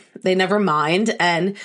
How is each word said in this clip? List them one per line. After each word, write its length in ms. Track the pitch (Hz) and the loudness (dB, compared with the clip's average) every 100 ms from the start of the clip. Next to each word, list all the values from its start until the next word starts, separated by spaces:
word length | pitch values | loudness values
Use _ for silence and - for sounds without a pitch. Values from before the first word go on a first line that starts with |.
| - - | -12 -6
they 100 | 185 | -2
never 240 | 185 185 208 | 0 2 2
mind. 580 | 196 151 151 180 220 220 | 2 0 0 0 0 0
And 360 | 175 165 185 196 | 0 0 -2 -6